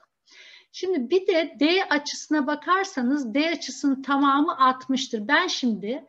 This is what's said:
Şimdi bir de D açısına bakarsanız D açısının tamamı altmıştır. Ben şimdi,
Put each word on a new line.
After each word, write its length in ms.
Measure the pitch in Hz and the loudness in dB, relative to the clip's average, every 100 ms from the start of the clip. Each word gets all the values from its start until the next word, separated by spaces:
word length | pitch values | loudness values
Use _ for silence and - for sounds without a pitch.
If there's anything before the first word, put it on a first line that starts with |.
| _ _ _ - - - _ | _ _ _ -20 -20 -20 _
Şimdi 380 | - 370 349 233 | -8 -2 -2 0
bir 160 | 370 381 | 0 2
de 300 | 330 330 220 | 0 0 0
D 240 | 294 370 | 2 2
açısına 640 | 370 294 294 - - 302 269 | 2 -2 -2 -10 -2 -2 0
bakarsanız 880 | 294 311 370 381 - 240 294 240 | -4 0 0 0 -2 0 0 0
D 160 | 269 320 | 0 0
açısının 520 | 330 - - 285 269 | -2 -8 -4 -2 -2
tamamı 560 | 269 277 285 277 320 339 | 0 2 4 4 2 4
altmıştır. 720 | 262 262 - 262 - 220 208 | 2 2 -2 -4 -2 -6 0
Ben 180 | 302 359 | 2 2
şimdi, 600 | - 247 202 202 285 | -2 -2 -2 -4 -8